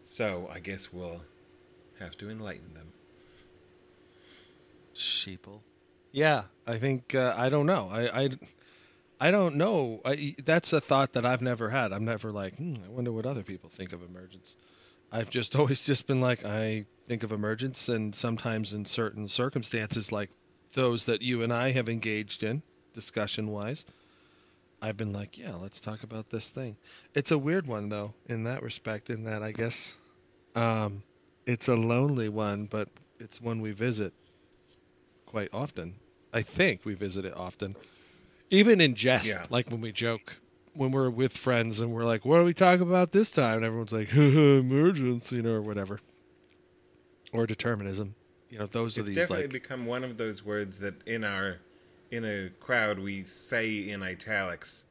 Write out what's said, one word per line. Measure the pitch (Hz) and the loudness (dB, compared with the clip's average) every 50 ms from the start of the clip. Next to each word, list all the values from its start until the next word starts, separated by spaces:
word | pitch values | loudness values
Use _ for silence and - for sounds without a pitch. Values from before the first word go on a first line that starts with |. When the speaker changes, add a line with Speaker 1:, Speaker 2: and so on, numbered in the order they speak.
| _ | _
Speaker 1:
So | - - - 120 107 95 87 90 - - | -10 -4 -2 -2 -2 -2 -4 -6 -10 -12
I | 87 | -12
guess | 85 98 98 95 - - - | -8 -8 -8 -8 -8 -10 -10
we'll | 90 90 87 82 85 80 - _ _ - _ _ _ _ _ _ - - - - - | -12 -10 -10 -10 -12 -14 -18 _ _ -20 _ _ _ _ _ _ -20 -20 -20 -18 -16
have | 101 82 - - | -16 -16 -14 -14
to | 104 104 | -14 -12
enlighten | 110 110 110 101 90 - - 85 80 | -12 -10 -10 -12 -12 -12 -16 -20 -20
them. | 80 80 85 - - _ _ _ - - - - - - - - - _ _ _ _ _ _ _ _ _ _ _ _ - - - - - - _ _ _ _ _ - - _ _ | -20 -20 -20 -20 -20 _ _ _ -20 -20 -20 -20 -20 -20 -20 -20 -20 _ _ _ _ _ _ _ _ _ _ _ _ -20 -20 -20 -20 -20 -20 _ _ _ _ _ -20 -20 _ _
Speaker 2:
Sheeple. | - - - - - - 98 95 90 - 101 101 107 110 _ _ _ _ _ _ _ _ _ | -6 -4 -2 -2 -2 -4 -6 -8 -14 -16 -20 -20 -20 -20 _ _ _ _ _ _ _ _ _
Yeah, | - 131 151 156 151 104 95 - _ _ _ | -2 2 4 4 4 2 0 -6 _ _ _
I | - 117 113 | -6 -4 0
think, | 117 139 135 127 123 _ - | 0 0 0 0 -4 _ 0
uh, | 135 127 123 107 104 | 2 2 2 2 2
I | 123 131 | 2 2
don't | 139 147 143 | 4 4 4
know. | 156 190 165 104 92 | 4 2 2 0 -2
I, | 98 113 120 120 104 123 135 | -2 -2 -2 0 0 0 0
I, | 139 131 131 - - - _ - - - - - - _ _ _ _ _ _ | 0 -2 -4 -14 -20 -20 _ -20 -20 -20 -20 -20 -20 _ _ _ _ _ _
I | 131 156 | -2 0
don't | 185 208 190 170 139 | 2 2 2 0 0
know. | 147 165 208 220 170 139 120 113 110 - | 0 0 2 2 0 0 -2 -6 -6 -4
I, | 127 139 147 147 143 135 - 131 | -4 -4 -2 -4 -8 -8 -6 0
that's | 156 160 175 - - - | 2 2 2 2 2 0
a | 151 | 0
thought | - - 143 135 135 131 - | 2 4 4 4 4 2 0
that | 127 117 | 0 2
I've | 123 127 123 | 2 0 2
never | 127 127 123 113 117 107 | 0 -2 -2 -2 -2 -2
had. | 117 135 123 104 95 | 0 0 -2 -2 -2
I'm | 101 110 | -4 -2
never | 113 117 107 - 113 | -2 -4 -4 -4 -6
like, | 104 101 98 95 92 | -6 -6 -6 -8 -8
"Hmm, | - 147 175 147 113 92 | -8 -8 -8 -8 -10 -12
I | 92 | -12
wonder | 113 127 120 120 | -8 -6 -4 -4
what | 113 110 110 127 | -4 -4 -4 -4
other | 139 123 95 | -6 -6 -8
people | - 95 90 - 80 | -10 -12 -14 -14 -20
think | - - 95 92 92 | -14 -12 -12 -10 -10
of | 87 | -14
emergence." | 87 87 90 92 92 92 92 92 - - - _ _ _ _ _ - - _ _ _ _ | -14 -16 -18 -18 -18 -20 -20 -20 -20 -20 -20 _ _ _ _ _ -20 -20 _ _ _ _
I've | - 113 113 - | -4 -4 -4 -2
just | - 127 117 - - | -2 -4 -4 0 2
<laughs> | 135 | 2
always | 151 127 139 - - | 4 4 2 -2 0
just | - 139 - - - | 0 0 0 0 0
been | 135 131 | 0 2
like, | 127 123 123 - - | 4 2 2 0 -2
I | 104 104 110 110 110 110 110 101 - _ _ _ - | -4 -2 -2 0 0 -2 -4 -6 -8 _ _ _ -6
think | 123 110 117 | -6 -6 -4
of | 107 | -4
emergence, | 110 104 104 104 110 110 127 135 127 - - - | -4 -4 -2 -2 -2 -2 -4 -6 -6 -6 -4 -2
and | 120 113 107 107 101 | -2 -2 -2 -4 -6
sometimes | - - 120 113 113 - 120 113 110 110 95 104 | -4 -4 -2 -2 -2 -2 -4 -2 -2 -4 -4 -6
in | 104 104 | -6 -6
certain | - - - 117 107 - 104 107 101 | -6 -4 -2 -4 -4 -4 -8 -8 -6
circumstances | - - 123 135 - 135 117 - - 117 110 107 - 117 104 - | -2 -2 -2 -2 -2 -4 -6 -4 -4 -4 -4 -2 -4 -4 -4 -4
like | - 104 101 - - _ _ _ _ _ _ _ - | -4 -4 -6 -6 -10 _ _ _ _ _ _ _ 0
those | 131 131 123 117 113 - | 2 2 2 2 2 0
that | - 117 104 | 0 -2 0
you | 117 123 123 117 113 | 0 -2 0 0 0
and | 117 120 | 0 0
I | 117 123 135 | 2 2 2
have | 127 131 120 110 | 2 2 0 0
engaged | 117 113 - 110 107 107 107 104 - - - | -2 -2 -2 -2 -2 -2 -4 -6 -6 -4 -2
in, | 110 117 147 - _ _ _ _ _ _ | -2 -2 -2 -6 _ _ _ _ _ _
discussion-wise, | 113 - - - 113 104 101 - - 110 107 104 104 101 110 135 156 - - - _ _ _ _ _ _ _ _ _ _ _ _ _ _ _ _ _ | -14 -14 -6 -2 -2 -2 -2 -2 -4 -4 -4 -4 -6 -6 -6 -6 -8 -10 -16 -20 _ _ _ _ _ _ _ _ _ _ _ _ _ _ _ _ _
I've | - 110 107 101 | -6 -6 -4 -4
been | 113 104 101 | -4 -4 -4
like, | 101 101 - - - | -6 -8 -10 -12 -14
"Yeah, | - 190 104 | -12 -10 -10
let's | 85 90 98 - - | -10 -10 -12 -14 -12
talk | - - 107 107 | -10 -10 -10 -10
about | - 110 113 110 107 _ | -12 -12 -12 -12 -12 _
this | - 110 - - | -8 -8 -8 -8
thing." | - 135 131 120 104 - _ - - - - _ _ | -10 -8 -10 -10 -10 -14 _ -20 -20 -20 -20 _ _
It's | 143 139 - | -4 0 2
a | 165 147 | 0 2
weird | 135 147 165 190 175 135 | 2 0 0 0 -2 -2
one, | 117 107 104 104 | -4 -4 -4 -4
though, | 104 104 104 104 110 _ _ - | -4 -4 -6 -6 -10 _ _ -8
in | 120 113 110 | -6 -4 -2
that | 117 127 - - | -4 -4 -6 -6
respect, | 117 - - _ 113 110 104 - - | -8 -10 -8 _ -6 -6 -6 -6 -8
in | 120 110 110 | -8 -6 -4
that | 110 110 107 107 | -6 -6 -4 -4
I | 107 | -6
guess, | 107 107 113 117 117 - - - - - _ _ _ _ _ _ _ _ _ _ _ | -4 -2 -2 -2 -2 -2 -4 -6 -8 -10 _ _ _ _ _ _ _ _ _ _ _
um, | 117 117 117 113 110 107 104 101 101 - _ _ _ _ _ _ _ _ | 2 2 4 4 2 0 -2 -4 -8 -14 _ _ _ _ _ _ _ _
it's | - 123 110 - - | -2 -2 0 2 2
a | 123 | 4
lonely | 117 113 113 117 120 135 147 143 127 113 107 | 4 4 4 4 4 4 4 2 0 0 -2
one, | 104 107 107 104 101 101 104 | 0 0 0 0 0 -2 -4
but | 104 - 107 104 - _ - - _ _ _ | -4 -4 -4 -4 -6 _ -20 -20 _ _ _
it's | 113 107 - - | -20 -20 -18 -8
one | 117 117 117 110 | -4 -4 -4 -2
we | 110 107 104 | -4 -6 -4
visit | 98 113 127 120 107 104 90 - _ _ _ _ _ _ _ _ _ _ _ _ _ _ _ _ _ _ _ _ _ _ | -2 0 0 0 0 -2 -4 -4 _ _ _ _ _ _ _ _ _ _ _ _ _ _ _ _ _ _ _ _ _ _
quite | - - 110 101 - | -6 -4 -4 -4 -4
often. | - 107 135 143 - - 85 85 95 101 _ _ _ _ _ _ | -4 -6 -6 -6 -6 -10 -10 -10 -12 -16 _ _ _ _ _ _
I | - 117 | -2 -2
think | 107 - - - 180 196 208 180 - | -2 -2 2 2 2 2 2 0 -4
we | 110 104 | -8 -6
visit | 87 101 98 90 98 92 | -4 -4 -4 -4 -6 -6
it | 92 - | -6 -8
often. | - 92 90 - _ 104 95 101 - - - - - - - - - _ _ _ _ _ _ | -8 -10 -10 -8 _ -8 -8 -8 -10 -16 -20 -20 -20 -20 -20 -20 -20 _ _ _ _ _ _
Even | 185 190 208 226 226 190 | 6 6 8 8 8 8
in | 170 143 120 | 8 4 4
jest, | 104 104 127 127 123 - | 2 4 4 4 4 4
Speaker 1:
Yeah. | 110 104 90 87 - | 0 -2 -2 -4 -2
Speaker 2:
like | 123 120 123 - | 0 -2 0 0
when | 120 117 | -6 -6
we | 113 113 | -6 -6
joke, | 104 - 117 117 117 110 _ - - - _ _ _ _ _ _ _ | -4 -2 -2 -2 -2 -2 _ -14 -18 -18 _ _ _ _ _ _ _
when | 156 135 131 | -2 0 2
we're | 131 135 135 127 | 2 2 2 2
with | 117 113 131 127 - | 2 2 0 0 0
friends | - - 127 123 117 113 113 110 104 | -2 0 2 4 4 2 2 0 -2
and | 117 117 | -2 -2
we're | 117 113 117 | 0 0 2
like, | 117 117 110 - | 2 2 2 4
"What | 127 156 170 | 6 8 8
are | 175 | 8
we | 175 170 | 6 6
talking | - 190 180 180 180 180 170 | 6 8 8 8 6 6 4
about | 180 180 180 170 | 4 4 4 6
this | - 190 220 - | 6 4 4 4
time?" | - - 139 117 110 113 | 4 2 4 4 4 2
And | 110 | 2
everyone's | 113 113 117 113 107 | 0 0 -2 -4 -2
like, | 113 110 107 101 117 | -2 -2 -2 4 8
<laughs> | |
"Emergence," | 143 151 143 135 156 151 143 139 135 127 127 131 139 156 180 202 151 131 123 123 120 117 - 127 | 8 10 10 10 10 10 10 10 8 6 6 4 6 6 6 6 4 2 0 0 -2 -4 -4 -4
you | 120 | -2
know, | 113 117 113 | 0 0 0
or | 110 | 0
whatever. | 104 107 104 101 98 95 101 107 - _ _ _ _ _ _ _ _ _ _ _ _ _ _ _ _ _ _ _ _ _ _ _ _ - - | -2 -2 -4 -4 -4 -4 -6 -10 -10 _ _ _ _ _ _ _ _ _ _ _ _ _ _ _ _ _ _ _ _ _ _ _ _ -6 0
Or | 117 113 | 0 0
determinism. | 110 110 - - 120 120 104 101 98 95 98 107 98 104 _ _ _ _ _ _ _ | 0 0 -2 0 -2 -2 -2 -2 -4 -4 -4 -6 -6 -8 _ _ _ _ _ _ _
You | 117 110 | -10 -8
know, | 104 101 | -8 -4
those | - 120 113 113 107 120 | -2 -2 -2 -2 -2 -4
are | |
Speaker 1:
It's | 107 101 | -4 -2
Speaker 2:
these, | 101 123 | 0 0
Speaker 1:
definitely | 175 175 92 90 - | 0 0 0 -2 -2
Speaker 2:
like | 139 | -4
Speaker 1:
become | 131 127 - - 135 127 123 | -6 -8 -8 -8 -8 -6 -4
one | 117 120 127 131 | -4 -4 -4 -6
of | 127 120 110 | -6 -6 -6
those | 113 110 104 98 101 | -6 -6 -6 -8 -6
words | 104 104 104 104 98 92 95 | -4 -4 -4 -4 -4 -8 -8
that | 98 101 95 - - | -8 -8 -8 -8 -8
in | - 113 113 110 | -6 -4 -4 -2
our | 104 101 107 107 98 90 85 - _ _ - _ _ _ _ _ _ | -2 -2 -2 -2 -4 -4 -6 -14 _ _ -20 _ _ _ _ _ _
in | - 117 113 | -8 -6 -4
a | 110 104 101 95 90 90 _ | -4 -4 -4 -6 -8 -12 _
crowd, | - - 127 120 110 107 104 95 | -4 0 2 2 4 2 0 -2
we | 95 101 98 98 95 | -4 -6 -6 -6 -6
say | 92 - - - - 131 117 113 110 110 104 | -6 -6 -4 -4 -2 0 0 0 0 -2 -2
in | 98 101 104 98 | -4 -4 -6 -6
italics. | 95 92 92 90 - 110 110 101 98 90 85 82 - - - - - _ | -6 -6 -6 -8 -6 -2 -2 -2 0 -2 -4 -6 -6 -8 -8 -8 -12 _